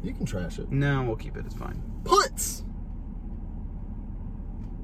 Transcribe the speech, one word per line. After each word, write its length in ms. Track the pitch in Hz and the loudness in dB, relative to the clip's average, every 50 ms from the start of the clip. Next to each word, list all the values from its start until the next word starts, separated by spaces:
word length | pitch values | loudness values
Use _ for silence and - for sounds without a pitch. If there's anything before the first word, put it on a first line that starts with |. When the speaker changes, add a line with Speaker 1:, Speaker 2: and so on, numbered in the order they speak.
| - | -2
Speaker 1:
You 100 | - - | -2 -2
can 120 | - - | 0 -2
trash 320 | - - 95 87 80 - - | 0 0 0 0 0 -2 -4
it. 100 | - - - | -2 2 4
Speaker 2:
No, 320 | 139 143 143 139 135 131 | 4 6 6 6 4 4
we'll 100 | 120 110 | 2 0
keep 220 | - - - - | 0 -2 -4 -4
it. 100 | - - | -4 -4
It's 80 | - - | -4 -4
fine. 260 | - - - - - - - - - - | -4 -4 -4 -4 -4 -4 -6 -6 -2 4
Speaker 1:
Punts. 600 | - - 392 - - - - - - - - - - - - - - - - - - - - - - - - - - - - - - - - - - - - - - - - - - - - - - - - - - - - | 8 8 8 8 8 4 -2 -2 -2 -2 -4 -4 -6 -6 -6 -6 -6 -6 -6 -6 -6 -6 -6 -6 -6 -6 -6 -6 -6 -6 -6 -6 -6 -6 -6 -6 -6 -6 -6 -6 -6 -6 -6 -4 -6 -6 -6 -6 -6 -4 -4 -4 -4 -4 -4